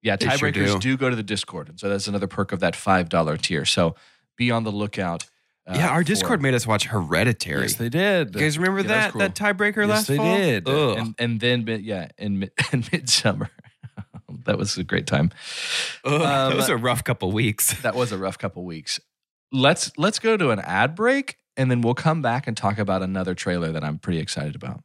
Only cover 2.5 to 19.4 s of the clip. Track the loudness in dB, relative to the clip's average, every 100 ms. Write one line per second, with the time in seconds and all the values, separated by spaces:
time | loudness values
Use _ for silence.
2.5 | 0 -2 -2 2 2 4 0 0 0 -2
3.5 | 0 0 2 2 0 -16 _ _ _ 0
4.5 | 0 -2 -4 -4 -4 -4 -4 -8 _ _
5.5 | _ -6 0 2 2 2 0 2 2 2
6.5 | 2 2 0 0 -2 0 2 2 2 -2
7.5 | -2 -2 -2 -2 2 2 2 0 0 0
8.5 | 2 0 0 0 2 0 2 0 2 -2
9.5 | 2 0 2 2 2 2 2 4 4 4
10.5 | 2 2 2 2 2 -4 -2 -2 0 2
11.5 | 2 0 -4 -4 -6 -6 -8 -4 -2 -4
12.5 | -4 -2 0 -2 -4 0 2 2 -2 -6
13.5 | -10 -20 _ -20 -16 -16 -18 -16 -10 -4
14.5 | -2 -2 -4 -4 -4 0 2 2 0 -12
15.5 | -10 -4 -4 -4 -6 -2 2 2 2 2
16.5 | 2 2 0 0 0 -2 -2 0 2 0
17.5 | 2 0 0 -2 0 -2 -2 -4 -4 -8
18.5 | -8 -10 -10 -8 -8 _ _ _ _